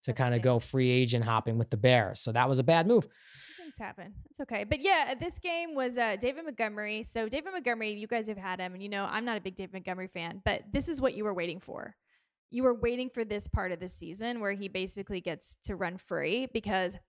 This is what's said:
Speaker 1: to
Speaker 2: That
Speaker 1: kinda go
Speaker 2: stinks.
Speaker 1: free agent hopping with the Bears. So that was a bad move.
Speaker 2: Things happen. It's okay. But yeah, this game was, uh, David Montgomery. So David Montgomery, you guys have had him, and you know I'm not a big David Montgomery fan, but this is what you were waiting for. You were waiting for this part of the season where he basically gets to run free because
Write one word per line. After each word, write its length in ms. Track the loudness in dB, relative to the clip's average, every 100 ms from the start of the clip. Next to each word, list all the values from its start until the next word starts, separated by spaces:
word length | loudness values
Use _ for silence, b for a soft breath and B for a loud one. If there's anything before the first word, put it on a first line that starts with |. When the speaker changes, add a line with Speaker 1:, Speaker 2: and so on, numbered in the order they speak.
Speaker 1:
to 80 | -2
Speaker 2:
That 60 | 2
Speaker 1:
kinda 220 | 4 4
go 180 | 4 4
Speaker 2:
stinks. 120 | 2
Speaker 1:
free 180 | 2 4
agent 340 | 6 4 2
hopping 340 | 2 2 2 0
with 120 | 0
the 80 | 4
Bears. 420 | 8 8 6 0
So 120 | 0
that 160 | 4 4
was 100 | 4
a 40 |
bad 240 | 6 6 8
move. 200 | 4 4 B B B B B
Speaker 2:
Things 200 | -16 -12
happen. 360 | -12 -12 -16 -16 -18
It's 100 | -10
okay. 220 | -6 -4
But 180 | 0 2
yeah, 320 | 6 4 4 -2
this 240 | -4 -6
game 360 | -4 -4 -2 -2
was, 220 | -2 2
uh, 180 | 0 2
David 260 | -2 -2 -8
Montgomery. 580 | -2 -2 -2 -6 -4
So 260 | -4 -4 -2
David 220 | -2 -4
Montgomery, 380 | -4 -2 -2 -2
you 140 | -4 -2
guys 200 | -2 -2
have 100 | -6
had 220 | -6 -4
him, 140 | -6
and 80 | -8
you 60 | -6
know 160 | -4 -2
I'm 180 | -2 -2
not 120 | -4
a 40 |
big 140 | -4 -8
David 180 | -10
Montgomery 340 | -8 -8 -6 -6
fan, 340 | -8 -8 -2
but 200 | -2 -2 -2
this 180 | -4 -2
is 100 | 0
what 140 | 0
you 100 | 0
were 100 | -2
waiting 260 | -2 -4 -6
for. 360 | -10 -12 -12 -14 _ _ _ _ _
You 140 | 2
were 100 | 2
waiting 360 | 4 0 0 -4
for 120 | -4
this 240 | -4 -4 -2
part 240 | -2 -2
of 80 | -4
the 80 | -6
season 520 | -10 -10 -8 -6 -2
where 100 | -2
he 140 | -2 -4
basically 540 | -4 -6 -6 -6 -6
gets 360 | -4 -6 -8 -10
to 120 | -8 -4
run 220 | -4 -4
free 500 | -6 -2 0 -2 -2
because 500 | -4 0 0 0 -4